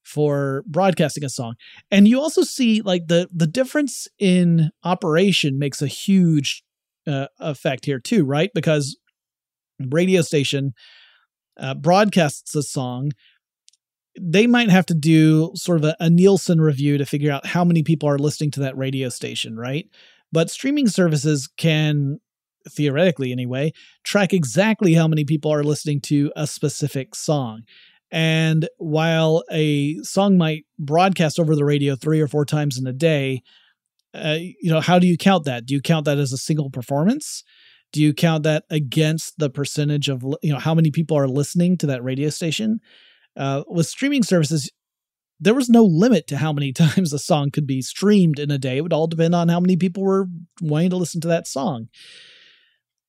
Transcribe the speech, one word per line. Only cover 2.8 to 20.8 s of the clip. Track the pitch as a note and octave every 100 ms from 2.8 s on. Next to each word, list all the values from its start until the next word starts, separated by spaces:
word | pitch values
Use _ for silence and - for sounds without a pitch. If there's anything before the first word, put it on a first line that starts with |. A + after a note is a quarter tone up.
like, | G3+ F3+ D#3+
the, | E3+ F3+
the | F3 E3
difference | A#3+ B3+ D4+ C#4+ - - -
in | G3 F3+ F3 E3 D#3 -
operation | E3+ F3+ F3 D#3 G3+ E3+ D#3 C3+
makes | C#3+ -
a | C#3
huge, | - - F#3+ E3+ D#3 C3+ - _ _ _ _ -
uh, | C#3 C#3 -
effect | E3 C#3 D#3+ C3 -
here | C3
too, | - A#3 C3+
right? | C#3+ G3 E3
Because | D#3+ D3+ C#3 - _ _ _ _ _ _ _ -
radio | C3 D#3 F#3 F#3
station, | - D3+ C3 C#3+ C#3 - - - _ _ _ _ _ -
uh, | C3+ C#3+
broadcasts | D3+ F#3 G#3+ F#3 D3+ - - D3+
a |
song, | C3+ C#3+ B2 B2 C#3+ - _ _ _ _ _ _ _ _ _ -
they | F3+ F3+ A#3+
might | A#3+ A#3
have | F#3 -
to | E3
do | D#3 D#3+ D#3 D#3 D#3+
sort | - - E3
of | D3+
a, | D#3+
a | E3
Nielsen | E3+ F#3+ F#3+ - D#3+
review | D#3 C3+ C#3+ C#3+
to | C3+
figure | D3 D3
out | C#3 -
how | F3
many | F3 E3
people | D3+ D#3+ D3
are | C#3+
listening | D3 - D3
to | C#3
that | C3+ C3
radio | C3+ C3+ B2+
station, | - B2 A#2 B2 A2+
right? | A#2+ D3 - _ _ _ _
But | D#3+ E3+
streaming | - C4+ D4